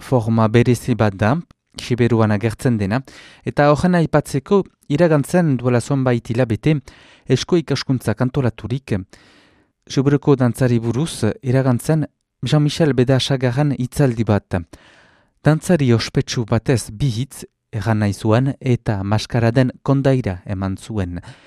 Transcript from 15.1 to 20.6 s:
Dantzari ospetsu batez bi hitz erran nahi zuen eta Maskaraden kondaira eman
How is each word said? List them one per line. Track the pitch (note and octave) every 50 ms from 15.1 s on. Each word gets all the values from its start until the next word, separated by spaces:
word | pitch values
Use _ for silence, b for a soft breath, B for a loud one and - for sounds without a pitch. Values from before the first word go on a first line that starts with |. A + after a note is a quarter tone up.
| b b b b b b b
Dantzari | D3 D#3 D#3 - - F#3 D#3 C#3+ A#2+ A#2
ospetsu | A2 - - - C#3+ - - - C3 A2+
batez | - A#2+ A2+ - - C3+ A2 - - A2
bi | G#2 C3+ C#3
hitz | G#2 A2 B2+ - - - - - _ _ _ _ -
erran | A2 F#2 A#2 A2+ G#2+ G#2+
nahi | G2+ G2
zuen | - - A2 G#2+ A#2+ C3+ C#3 C3 -
eta | - C3 A#2+ - - - G#2+ F#2+ F#2+
Maskaraden | G2+ G#2+ G#2+ - - - A#2+ A#2 A#2 A#2+ C3+ C3 B2 - - -
kondaira | - C#3 C#3 C3 C3+ C3+ C3 B2 G#2 F2+ F2+ -
eman | - G2+ F#2+